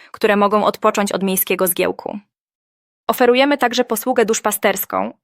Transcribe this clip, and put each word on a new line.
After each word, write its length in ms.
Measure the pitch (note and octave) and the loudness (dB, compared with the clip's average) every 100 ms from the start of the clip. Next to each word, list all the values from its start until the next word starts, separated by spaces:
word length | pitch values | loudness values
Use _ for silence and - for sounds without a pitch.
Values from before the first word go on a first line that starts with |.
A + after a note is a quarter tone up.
| - | -20
które 240 | - G#3+ G3+ | -2 0 2
mogą 300 | G3+ G#3 F#3 | 2 2 0
odpocząć 460 | - G#3+ G#3+ G3+ | 0 0 0 -2
od 120 | - | -2
miejskiego 440 | F#3+ F#3+ - F#3+ F#3+ | -2 -2 -2 -2 -2
zgiełku. 520 | F3+ F3+ F#3+ - G#3 - _ _ _ _ _ _ _ - | 0 -2 -4 -10 -12 -16 _ _ _ _ _ _ _ -4
Oferujemy 500 | A3+ A#3+ B3 C#4 C#4+ | 2 4 4 2 2
także 280 | A#3+ A#3+ A#3+ | 0 0 -2
posługę 400 | A3+ - B3 G#3 | -2 -2 0 0
duszpasterską 880 | A3 - - G#3 F#3+ - - A3 - | 0 -2 0 -2 -2 -4 -4 -4 -8